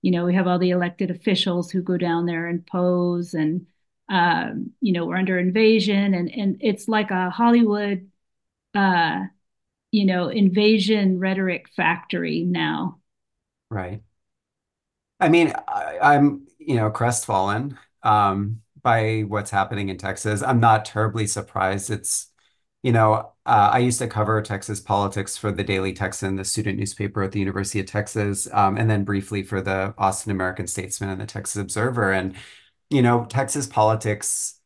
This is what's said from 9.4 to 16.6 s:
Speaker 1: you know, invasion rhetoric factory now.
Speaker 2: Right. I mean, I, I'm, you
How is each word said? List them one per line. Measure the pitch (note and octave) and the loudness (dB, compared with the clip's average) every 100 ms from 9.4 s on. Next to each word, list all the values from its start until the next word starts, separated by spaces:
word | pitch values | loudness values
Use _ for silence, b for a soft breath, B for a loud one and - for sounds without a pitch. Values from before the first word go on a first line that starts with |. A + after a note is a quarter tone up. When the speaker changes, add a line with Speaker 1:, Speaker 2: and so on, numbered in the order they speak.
| _ _ _ _ _ | _ _ _ _ _
Speaker 1:
you | G#3+ F#3+ | 2 2
know, | F3+ F3 | 2 0
invasion | A3+ G3 F#3 G#3+ A3 F#3+ G#3+ F#3+ F#3 | 2 4 6 6 4 4 2 2 2
rhetoric | F#3+ F#3+ F#3 F3 _ - | 0 0 -2 -4 _ -2
factory | E3 F3 - F3 E3 D#3+ | 0 -2 -4 -6 -4 -2
now. | F3 E3+ D#3 D#3 F3 - _ _ _ _ _ _ _ | -2 -2 -2 -4 -6 -8 _ _ _ _ _ _ _
Speaker 2:
Right. | G#2 F2+ G#2+ _ _ _ _ _ _ _ _ _ _ _ _ | -8 -8 -12 _ _ _ _ _ _ _ _ _ _ _ _
I | F3+ | 4
mean, | E3+ D#3 - - | 4 4 0 -6
I, | G2+ - F2+ | -6 -6 2
I'm, | C#3+ C#3+ C#3+ - - | 4 6 4 2 -14
you | _ | _